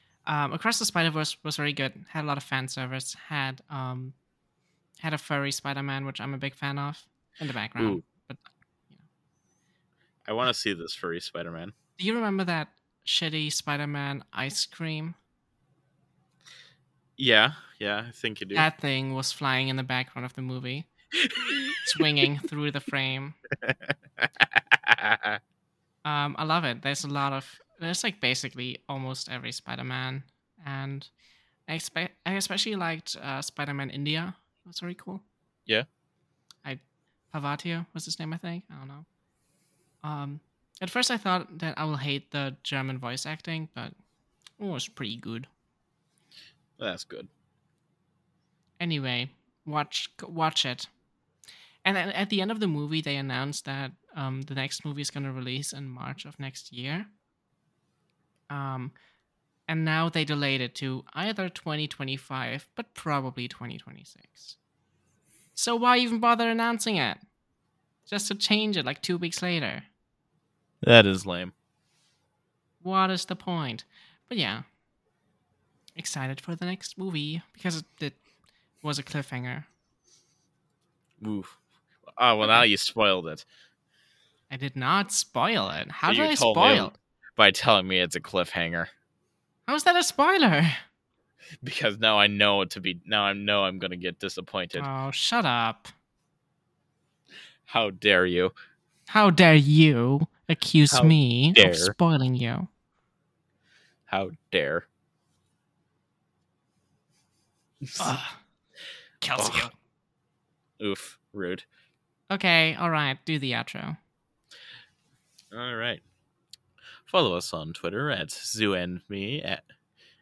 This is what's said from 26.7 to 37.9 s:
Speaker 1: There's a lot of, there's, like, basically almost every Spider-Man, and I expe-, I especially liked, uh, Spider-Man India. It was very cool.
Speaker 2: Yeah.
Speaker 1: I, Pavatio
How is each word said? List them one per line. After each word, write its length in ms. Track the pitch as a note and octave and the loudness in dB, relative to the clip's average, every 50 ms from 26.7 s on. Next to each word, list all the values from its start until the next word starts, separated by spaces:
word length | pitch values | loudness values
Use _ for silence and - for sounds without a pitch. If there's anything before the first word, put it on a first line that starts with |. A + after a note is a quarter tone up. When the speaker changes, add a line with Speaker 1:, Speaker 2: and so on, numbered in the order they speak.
| A#2 B2+ | -4 -4
Speaker 1:
There's 220 | - C#3 C#3 - - | -4 -4 -4 -4 -6
a 40 | C#3+ | -6
lot 240 | C#3+ C#3+ C#3 C#3 | -4 -2 -2 -2
of, 280 | C3+ C3+ - - - - _ _ _ - | -4 -6 -8 -12 -18 -20 _ _ _ -10
there's, 240 | E3+ E3 F3+ - | -6 -6 -4 -4
like, 180 | - G3+ - - | -4 -4 -4 -2
basically 640 | - B2 B2+ - - B2+ - B2+ B2 B2+ B2 - _ - | -2 -2 -2 -2 -4 -8 -10 -10 -10 -10 -10 -12 _ -12
almost 420 | C#3 C3+ C3 C3 C3 C3 - - | -10 -8 -8 -8 -8 -10 -10 -10
every 220 | C3 B2 - A#2 | -10 -10 -10 -10
Spider-Man, 720 | B2 - - A#2+ B2 B2+ B2+ B2+ B2+ B2+ C3 C3 C3 C#3 C#3 _ _ _ _ _ _ - D#3+ | -12 -12 -12 -10 -10 -10 -8 -8 -8 -8 -6 -8 -8 -10 -12 _ _ _ _ _ _ -16 -12
and 420 | C#3+ C#3 C3+ C3+ C#3 C#3 C#3 - - _ _ _ _ _ _ _ _ _ _ _ - | -10 -10 -8 -8 -8 -10 -12 -14 -16 _ _ _ _ _ _ _ _ _ _ _ -10
I 80 | D#3+ | -10
expe-, 320 | D#3+ - - - D#3+ F3 F#3+ - _ - | -8 -8 -8 -6 -6 -6 -6 -8 _ -6
I 60 | G3 F#3+ | -4 -4
especially 400 | G3 F#3+ - F#3+ G3 - A3 G#3+ | -4 -4 -4 -4 -4 -4 -4 -4
liked, 400 | F#3+ F3 E3 D#3+ D#3+ - - - | -4 -4 -4 -6 -6 -8 -10 -12
uh, 260 | - - C#3 C3+ C3+ | -10 -10 -8 -8 -8
Spider-Man 480 | D3 - - - C#3+ D3 C#3 C#3 C#3+ D#3+ | -8 -8 -8 -8 -6 -6 -6 -6 -6 -8
India. 460 | - C#3+ C#3+ D3+ D#3 D#3+ E3+ F#3 F3+ _ _ _ _ _ _ | -8 -6 -4 -2 -2 -4 -4 -6 -10 _ _ _ _ _ _
It 40 | F3 | -18
was 120 | F3 - | -16 -12
very 160 | F3 F3 F3+ | -12 -12 -12
cool. 260 | - - G3 F#3+ G3 - _ _ _ _ _ _ _ _ | -12 -14 -14 -14 -14 -16 _ _ _ _ _ _ _ _
Speaker 2:
Yeah. 200 | - A2 A2 C#3+ - _ _ _ _ _ _ _ _ _ _ _ - - _ - | -2 -2 -2 -2 -4 _ _ _ _ _ _ _ _ _ _ _ -20 -20 _ -14
Speaker 1:
I, 160 | C#3 C3 C3+ _ _ _ _ _ _ _ _ _ _ | -14 -14 -14 _ _ _ _ _ _ _ _ _ _
Pavatio 540 | - D3+ C#3+ C#3+ D3 D3 - F3 E3 E3+ E3+ - | -10 -8 -6 -6 -6 -6 -6 -6 -6 -6 -8 -10